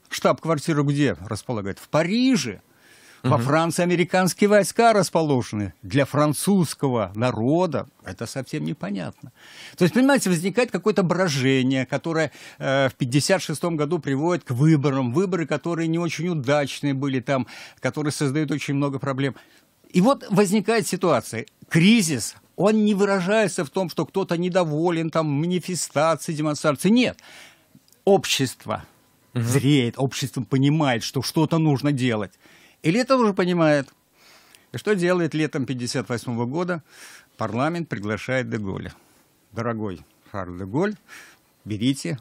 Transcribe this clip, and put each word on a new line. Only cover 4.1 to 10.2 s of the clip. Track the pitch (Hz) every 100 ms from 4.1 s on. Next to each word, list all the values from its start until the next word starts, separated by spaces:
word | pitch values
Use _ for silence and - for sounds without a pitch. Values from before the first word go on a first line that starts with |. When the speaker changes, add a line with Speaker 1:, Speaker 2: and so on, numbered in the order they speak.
| 185 185 - 202
Speaker 1:
войска | 208 190 - 233
расположены. | 214 170 170 160 131 113 104 98 -
Для | 95 120 131
французского | - 151 - - 202 165 - 139 123 95
народа | 101 123 110 117 165 180 123 98 _
это | - 92 113
совсем | 139 127 151 151
непонятно. | 160 180 202 156 - 156 - - - - -
То |
есть, | 180
понимаете, | 233 262 277